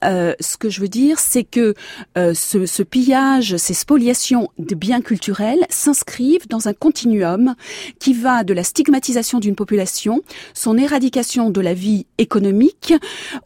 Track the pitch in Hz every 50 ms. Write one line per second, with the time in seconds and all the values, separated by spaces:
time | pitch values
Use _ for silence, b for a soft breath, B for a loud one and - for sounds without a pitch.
0 | - 196 190 180 175 170 - - - - - - - 220 190 196 196 190 190 233
1 | 269 294 320 - - - - 254 220 - - 240 233 214 202 B B B B B
2 | 233 B _ 180 180 170 170 - - - - 196 185 175 - - 196 - - 254
3 | 247 262 262 262 269 269 269 262 240 196 185 170 - - 180 - - - 285 294
4 | 233 240 254 - - - 254 240 208 - - - 160 170 196 156 185 202 247 247
5 | 240 - 226 180 - 214 196 - 208 220 262 359 339 - - - - 294 285 -
6 | - - - - 247 269 320 370 - - 233 220 214 208 202 - - 311 285 -
7 | 233 240 220 208 185 165 175 202 247 262 240 B B B B B B B B _
8 | - 269 254 233 233 262 254 240 214 180 190 175 175 - - - 294 - 277 269
9 | - - 240 240 226 - - 240 202 208 196 - 208 - 214 202 185 185 - -
10 | - 208 226 277 - B B B B B B - - 233 220 233 269 285 294 269
11 | 254 254 - 254 240 - - 254 226 220 180 196 185 170 180 180 185 214 214 196
12 | - - _ - 233 - - 214 202 196 196 208 254 339 - _ - - 330 302
13 | B B B B B B B 262 B